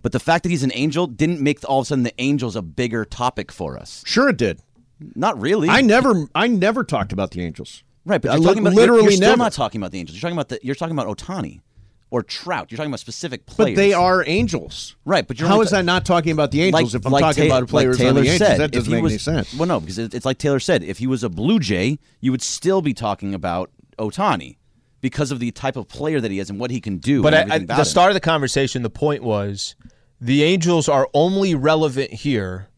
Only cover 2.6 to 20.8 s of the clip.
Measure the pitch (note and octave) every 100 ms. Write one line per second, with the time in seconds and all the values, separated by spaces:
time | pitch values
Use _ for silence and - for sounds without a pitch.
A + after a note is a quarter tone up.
2.6 | E2+ D2+ B2 A2+ G#2+ - B2 - - -
3.6 | E2 B1+ - - - A3 C4+ E3 A2 D#2+
4.6 | _ _ _ _ D3+ - F#3+ C#3 A#2+ G#3
5.6 | D#3+ G#3+ B3 A3+ C4+ G3 D3 D#3+ A#3 G#3+
6.6 | F#3+ A#3 G#3 A#2+ G2+ F#2 F#2+ - F2 -
7.6 | - - _ _ - F#3 - C#3+ E3+ G3+
8.6 | F#3 G3 A#3 A#3 G#3 F#3+ G3+ A#3+ A#3 -
9.6 | A2+ A2+ F#2 F2+ E2 E2+ E3+ E3+ C3+ F#2+
10.6 | B2+ C3+ E3 D#3 G#2+ G2+ - F#3+ E2 -
11.6 | _ - - _ _ B2 G#2 - E3+ E3
12.6 | D#3+ A2+ D3+ A#2+ - - F3 B2 - -
13.6 | G#3 C#3 G3+ F3 F3+ F#3 D3 F#3 A#3 D#3+
14.6 | C#2+ - - _ D3 F#3+ - B2 E3 G#3
15.6 | A3 G3 F3 F3+ - E3+ D#3+ D#3 D3 C#3+
16.6 | F3+ D#3+ A#2+ A#2+ C3 C#3 D#3+ D3 D3+ C3
17.6 | B2 - B2+ B2+ B2+ C3+ C3+ F3+ G#3 -
18.6 | D3+ A#2+ - - D#3+ G#2+ C#3+ D#3+ G2+ C3
19.6 | E3+ C3+ D#2+ F#2 A2+ B2 C3+ C3 D3 C#3
20.6 | - C#3+